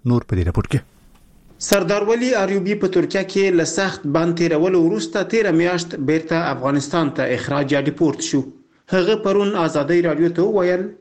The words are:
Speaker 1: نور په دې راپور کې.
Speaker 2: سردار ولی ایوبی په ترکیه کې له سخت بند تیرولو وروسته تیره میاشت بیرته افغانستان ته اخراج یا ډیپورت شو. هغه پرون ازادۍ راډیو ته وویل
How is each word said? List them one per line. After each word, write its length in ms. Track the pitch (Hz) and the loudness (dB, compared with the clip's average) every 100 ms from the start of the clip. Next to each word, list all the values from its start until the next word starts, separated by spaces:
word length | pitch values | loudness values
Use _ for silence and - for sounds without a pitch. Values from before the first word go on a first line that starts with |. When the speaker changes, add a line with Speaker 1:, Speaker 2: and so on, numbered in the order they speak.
| 123 | 2
Speaker 1:
نور 160 | 120 - | 0 0
په 60 | 92 | -2
دې 60 | 85 | 0
راپور 200 | 87 - | -2 -2
کې. 80 | - - _ - - _ - - - - | -4 -4 _ -20 -20 _ -20 -20 -14 0
Speaker 2:
سردار 380 | 202 175 202 208 | 0 2 0 2
ولی 200 | 233 254 233 | 0 2 0
ایوبی 360 | 190 196 185 202 | 0 0 -2 -2
په 100 | 185 175 | 0 0
ترکیه 280 | 156 190 190 | 0 -2 -2
کې 280 | 196 196 175 | 0 2 2
له 60 | 156 | 0
سخت 340 | - 190 - 147 151 | -2 -4 -4 -2 0
بند 200 | 170 170 | 0 0
تیرولو 420 | 170 156 180 185 165 | 0 2 2 2 2
وروسته 380 | 214 - 208 185 | 0 -4 -4 -2
تیره 180 | 226 208 160 | 0 2 2
میاشت 360 | 175 180 170 - 135 | 2 0 -4 -6 -2
بیرته 320 | 160 160 165 156 | -2 0 -2 -2
افغانستان 580 | 131 127 143 139 170 151 - | -2 0 -2 0 -2 -2 -2
ته 180 | 127 123 | -2 -2
اخراج 380 | - 143 135 143 | -2 -2 0 0
یا 60 | 139 | 0
ډیپورت 380 | 147 160 135 - | 0 0 0 -2
شو. 120 | 143 131 - _ _ _ | -2 -4 -14 _ _ _
هغه 220 | 185 175 214 196 | 0 2 0 2
پرون 260 | 196 202 202 160 | 0 0 0 0
ازادۍ 340 | 190 143 175 170 | 0 2 2 2
راډیو 220 | 151 165 170 | 2 0 2
ته 20 | 196 | 0
وویل 360 | 208 175 185 202 - | 2 0 0 -4 -10